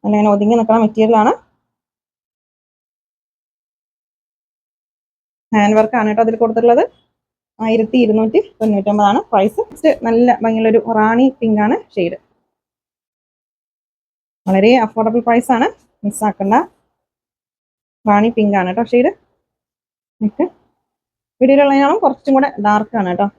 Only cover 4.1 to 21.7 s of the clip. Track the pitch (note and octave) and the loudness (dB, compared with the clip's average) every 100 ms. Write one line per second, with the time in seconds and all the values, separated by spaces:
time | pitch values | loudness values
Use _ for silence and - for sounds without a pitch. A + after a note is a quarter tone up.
4.1 | _ _ _ _ _ _ _ _ _ _ | _ _ _ _ _ _ _ _ _ _
5.1 | _ _ _ _ A3 G3+ G#3+ A3 A#3+ G#3+ | _ _ _ _ 0 2 2 0 0 -2
6.1 | G#3+ A3+ A3 A3+ A3+ A#3 A#3+ - _ _ | 0 0 0 -2 0 2 2 0 _ _
7.1 | _ _ _ _ _ A3 A3+ A3 B3+ A3+ | _ _ _ _ _ -2 -2 0 0 2
8.1 | G#3+ A3 E4 A4 _ A3 G3+ G3 G#3 G3+ | 2 0 -2 -4 _ -2 -2 -2 0 0
9.1 | A3+ G#4+ G#3 G#3 D4 A#4+ - D#4 - A3+ | 0 -2 -2 -2 -4 -10 -2 -2 -2 -2
10.1 | A#3 A#3+ A#3+ A3+ A3 A3 A3+ - A3 G#3+ | 2 2 2 -2 0 0 0 0 0 0
11.1 | A#3 C4 C4 A3+ G#3+ G#3+ F#4+ - - E3+ | 2 0 0 -2 0 0 -2 -6 -6 -6
12.1 | - _ _ _ _ _ _ _ _ _ | -8 _ _ _ _ _ _ _ _ _
13.1 | _ _ _ _ _ _ _ _ _ _ | _ _ _ _ _ _ _ _ _ _
14.1 | _ _ _ - F#3+ G#3 B3+ A3 - A3 | _ _ _ -2 2 4 4 0 -2 -2
15.1 | A#3 A#3 A#3 A#3+ A#3+ C#4 - _ _ G3+ | -2 0 -2 0 -2 -2 -6 _ _ -10
16.1 | - G#3+ - G3 A#3 - _ _ _ _ | -4 -6 -4 -2 0 -2 _ _ _ _
17.1 | _ _ _ _ _ _ _ _ _ A3 | _ _ _ _ _ _ _ _ _ 0
18.1 | G#3 A3+ A3+ G#3 G3+ F3+ G3+ A#3 B3 C#4 | 2 0 0 -2 -2 -2 -4 -2 0 0
19.1 | G4+ _ _ _ _ _ _ _ _ _ | -4 _ _ _ _ _ _ _ _ _
20.1 | _ G#3+ - F4+ _ _ _ _ _ _ | _ -8 -4 -6 _ _ _ _ _ _
21.1 | _ _ _ B3+ C#4 C#4+ | _ _ _ 2 4 2